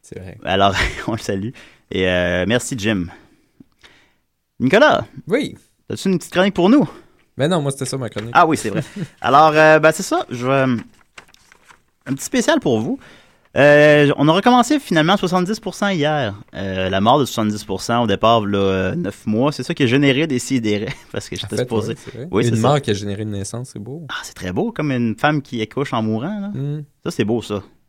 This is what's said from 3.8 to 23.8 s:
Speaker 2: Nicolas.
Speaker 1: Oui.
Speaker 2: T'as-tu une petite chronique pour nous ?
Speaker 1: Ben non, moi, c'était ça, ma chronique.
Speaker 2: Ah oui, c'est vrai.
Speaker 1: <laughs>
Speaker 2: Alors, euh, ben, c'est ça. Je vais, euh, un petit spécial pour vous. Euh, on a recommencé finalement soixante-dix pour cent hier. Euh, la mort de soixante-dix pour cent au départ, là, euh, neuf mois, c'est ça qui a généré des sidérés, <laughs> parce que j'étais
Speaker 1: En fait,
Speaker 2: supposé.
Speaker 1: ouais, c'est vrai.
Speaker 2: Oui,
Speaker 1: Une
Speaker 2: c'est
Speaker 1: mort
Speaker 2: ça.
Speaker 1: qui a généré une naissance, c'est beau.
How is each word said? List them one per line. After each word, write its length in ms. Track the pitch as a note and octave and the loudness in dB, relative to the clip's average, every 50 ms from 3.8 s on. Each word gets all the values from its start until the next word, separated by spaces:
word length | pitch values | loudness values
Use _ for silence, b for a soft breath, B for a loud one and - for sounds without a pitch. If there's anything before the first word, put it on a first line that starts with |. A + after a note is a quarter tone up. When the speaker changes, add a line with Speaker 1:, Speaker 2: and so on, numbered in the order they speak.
| b b b b b b b b b _ _ _ _ _ _ _ | b b b b b b b b b _ _ _ _ _ _ _
Speaker 2:
Nicolas. 460 | A#2 C3 C3+ G#3 C#4 G3+ - - - - _ - - - | -2 2 4 4 4 4 4 2 -2 -4 _ -20 -10 -4
Speaker 1:
Oui. 260 | F3+ C4+ C#4+ - - - _ _ _ _ _ | -4 -4 -4 -4 -10 -14 _ _ _ _ _
Speaker 2:
T'as-tu 220 | _ - A2+ - G3 | _ -12 -6 -2 -2
une 80 | F#3+ | -2
petite 160 | E3 - - - | -2 -4 -4 -2
chronique 220 | E3+ F#3 G3+ F#3+ | 0 0 0 2
pour 160 | - E3+ F#3+ | 2 4 4
nous ? 180 | A#3+ D4 G#3+ - B B B B B B B _ _ | 6 4 4 0 B B B B B B B _ _
Speaker 1:
Ben 140 | - B2 D#3 | -4 -2 0
non, 100 | F#3 E3+ | 0 0
moi, 120 | D3 C#3 C3+ | -2 -2 -4
c'était 120 | - C3+ | -4 -6
ça, 140 | B2 - C3+ | -6 -6 -6
ma 100 | B2+ A2 | -8 -8
chronique. 220 | - G#2 G#2+ A#2 B2 | -8 -8 -10 -2 2
Speaker 2:
Ah 140 | D3+ D3 | 2 2
oui, 100 | D#3+ D#3 | 4 2
c'est 140 | - - A2+ | -2 -2 -4
vrai. 120 | G2 - C#3 - - G3+ F3+ | -4 -4 -6 -8 -10 -12 -12
Speaker 1:
<laughs> 180 | - _ _ | -12 _ _
Speaker 2:
Alors, 320 | - - C3 C#3+ D#3 D#3 D3+ | -2 4 6 6 6 6 6
euh, 260 | D#3 D#3 D#3 D#3 D#3 | 6 6 8 6 6
ben, 120 | D3+ D#3+ D#3 | 6 4 2
c'est 100 | - F#3+ | 2 -4
ça. 220 | - D4+ E4+ - - | -4 -4 -4 -4 -4
Je 160 | - B2 A#2+ | -8 -6 -2
vais, 60 | B2+ C3+ | 0 0
euh, 240 | C3+ C3 C3 B2 A2+ - - _ _ _ _ _ - - _ _ _ _ _ _ _ _ _ - _ _ _ _ _ _ | 0 2 0 0 -2 -4 -10 _ _ _ _ _ -20 -20 _ _ _ _ _ _ _ _ _ -20 _ _ _ _ _ _
un 80 | - C3 | -8 -8
petit 100 | C#3 - | -8 -8
spécial 340 | - - C4 - - D#4 D#4 | -4 -2 -2 0 2 0 0
pour 220 | - D#3+ B2 A2 | 2 0 0 0
vous. 180 | A2 C#3+ B3 C#4 b b b b b b b b b b _ | 0 -2 -6 -8 b b b b b b b b b b _
Euh, 560 | - C3+ D3 D3 D3 D3 D3+ D3 D3 D3 C#3 C#3+ | 4 6 8 8 8 8 8 8 6 6 4 4
on 100 | - C#3+ D3+ | 2 4 4
a 40 | D#3+ | 4
recommencé 460 | F#3 G3 B3 B3 B3 A#3 - D4+ D4 | 4 4 4 4 4 4 2 0 -2
finalement 400 | - - F#3+ D#3+ D3+ E3 G3 G3+ | 0 0 0 2 2 2 2 2
soixante-dix 420 | - F3+ F3 F#3 F3+ F3 A3 A3 | 0 0 0 0 0 0 -4 -6
pour 140 | - F#3+ F3 | -6 -12 -6
cent 160 | - - G3+ | -4 -4 -2
hier. 440 | G3 E3+ C#3+ D3 D#3 D3+ C3+ G#2+ G2+ G#2 A2+ _ - | 0 0 0 0 0 -2 -2 -4 -6 -8 -16 _ -12
Euh, 340 | - G2 G2 F#2+ F#2 F#2 F#2 | -10 -8 -6 -4 -4 -4 -2
la 120 | F#2+ F#2+ G2 | -2 0 2
mort 180 | A2+ B2+ D3+ | 4 4 4
de 60 | C3+ | 2
soixante-dix 380 | A2+ - - A2 G#2+ G#2 G#2+ - | 0 -2 -4 -2 -2 -2 -4 -6
pour 180 | - G2 F#2+ - | -8 -8 -8 -4
cent 200 | - A#2+ A#2+ A#2+ | -2 0 0 0
au 40 | |
départ, 400 | A2 G2 F#2+ - A2 A#2 A#2 G#2 | 0 0 2 4 4 4 4 2
là, 120 | G2+ G2+ G2+ | 0 -2 0
euh, 360 | G2 G2 F#2+ F#2+ F2+ F#2 - | 0 0 0 0 -2 -2 -4
neuf 320 | E3 F3 - - - - | -4 -6 -8 -8 -8 -6
mois, 260 | - G#2+ A2 B2+ D3 D3+ | -4 -2 0 0 -2 -2
c'est 100 | - C3 | -4 -8
ça 120 | - E3+ | -8 -4
qui 80 | - D3 | -2 0
a 40 | |
généré 400 | A#2 A#2 C#3 D3 C#3 C3 C3 D#3 | 2 2 4 4 4 2 2 0
des 120 | D#3+ C3+ B2 | -2 -2 -4
sidérés, 500 | - - C3+ B2+ A2+ G#2+ G#2 G2+ G#2 - - - | -4 -2 -2 -2 0 0 -2 -2 -4 -6 -10 -12
<laughs> 120 | - _ - | -14 _ -10
parce 160 | - - - | -10 -10 -8
que 80 | - | -10
j'étais 160 | - - G#2 G#2+ | -10 -10 -8 -6
Speaker 1:
En 40 | G#2+ | -6
fait, 40 | B2 | -4
Speaker 2:
supposé. 240 | B2+ A#2 A2 G2+ G#2 | -2 -2 -4 -2 -4
Speaker 1:
ouais, 80 | A2+ - - | -8 -10 -12
c'est 120 | - - | -18 -14
vrai. 140 | A2+ B2 F3 | -14 -12 -4
Speaker 2:
Oui, 180 | - G2 B2 A#2+ | -2 0 0 2
Speaker 1:
Une 60 | A2+ | 0
Speaker 2:
c'est 80 | A2+ A2 | 2 2
Speaker 1:
mort 120 | B2 D3 | 2 2
Speaker 2:
ça. 40 | D3 | 2
Speaker 1:
qui 100 | C3+ - G#2 | 0 -2 -4
a 20 | |
généré 300 | G2 G#2 G2+ G2+ G2 A2 | -4 -4 -8 -8 -8 -8
une 80 | G#2+ G#2 | -8 -6
naissance, 400 | G2 G2 - - A#2 B2 - - | -8 -8 -10 -10 -12 -12 -12 -14
c'est 40 | |
beau. 280 | A#2 | -14